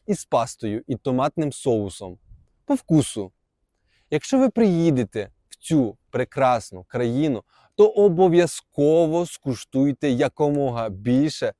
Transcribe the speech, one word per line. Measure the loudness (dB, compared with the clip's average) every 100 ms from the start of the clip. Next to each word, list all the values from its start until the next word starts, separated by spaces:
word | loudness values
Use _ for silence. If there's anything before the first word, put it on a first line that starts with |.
| -4
із | -6
пастою | -2 -2 -2 -6 -8 -6 -6
і | -8
томатним | -4 -2 -2 -2 -6
соусом. | -4 -2 -2 -2 -10 -16 -18 _ -20 _ _
По | -4
вкусу. | -4 2 2 2 -4 -10 _ _ _ _ _ _ _ _
Якщо | -6 0 0
ви | 2
приїдете | 2 2 4 2 2 -2 -6 -10 _ _
в | -16
цю | -2 0 0 -4 _
прекрасну | -6 -6 0 0 0 -4 -16
країну, | -10 -4 -2 -2 -2 -4 -8 _ _ 2
то | 2
обов'язково | 4 2 4 4 4 2 -2 -10 0 4 4 4 0 -4
скуштуйте | -8 -8 -8 -4 0 0 0 -2
якомога | 0 -2 0 -2 0 -2 -4 -6
більше | -6 0 2 2 -2 -6 -6